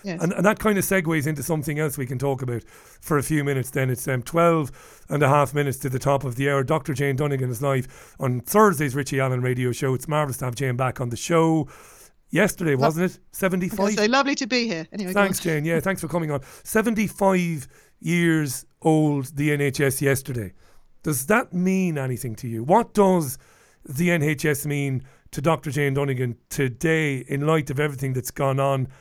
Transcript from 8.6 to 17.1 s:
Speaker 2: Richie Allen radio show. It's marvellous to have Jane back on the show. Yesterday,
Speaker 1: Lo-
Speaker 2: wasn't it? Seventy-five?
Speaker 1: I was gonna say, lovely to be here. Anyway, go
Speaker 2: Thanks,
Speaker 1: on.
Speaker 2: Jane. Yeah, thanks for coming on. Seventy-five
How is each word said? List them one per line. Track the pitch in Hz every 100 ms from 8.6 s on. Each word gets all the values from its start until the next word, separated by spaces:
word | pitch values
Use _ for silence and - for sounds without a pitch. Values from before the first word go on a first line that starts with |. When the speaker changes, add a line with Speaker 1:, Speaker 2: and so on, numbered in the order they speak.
| 208 147 147
Speaker 2:
Richie | 139 143 135
Allen | 131 127
radio | 127 127 123
show. | 113 135
It's | 127 -
marvellous | 151 143 127
to | 127
have |
Jane | 113 131 123
back | 127 -
on | 120
the | 117
show. | - 165 165 160 131 - - - - _ -
Yesterday, | 156 - - 165
Speaker 1:
Lo- | 131 139
Speaker 2:
wasn't | 160 185
it? | - -
Seventy-five? | - 190 180 180 202
Speaker 1:
I |
was | 202
gonna | 214 208
say, |
lovely | 269 277
to | 294 254
be | 247 226
here. | 165 156
Anyway, | 208 185
go | 202
Speaker 2:
Thanks, | 196 185
Speaker 1:
on. |
Speaker 2:
Jane. | 175 151
Yeah, | 160 165
thanks | 190 185
for | 151
coming | 170 156
on. | 143 - -
Seventy-five | - 220 220 220 202